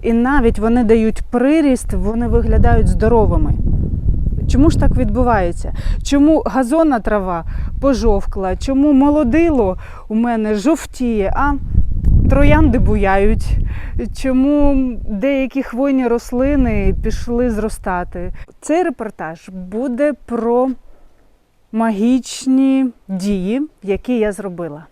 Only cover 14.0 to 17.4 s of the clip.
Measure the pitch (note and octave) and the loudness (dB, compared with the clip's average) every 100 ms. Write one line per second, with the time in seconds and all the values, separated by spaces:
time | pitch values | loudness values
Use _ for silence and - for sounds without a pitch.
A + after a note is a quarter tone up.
14 | A#3 - C4+ B3+ C4+ D4 C#4+ C#4 B3+ G#3+ | -6 -6 -2 0 2 2 2 2 0 -4
15 | - G#3 C4+ C#4 C4+ C#4 B3 A#3 C#4 C4+ | -6 -4 -2 -2 -2 -4 -6 -4 0 0
16 | B3 A#3 - B3 C4+ C#4+ B3 G#3+ F#3+ F#3 | 0 -2 -4 -2 0 2 2 2 0 0
17 | A3 G#3+ - A#3+ | -2 -4 -4 -2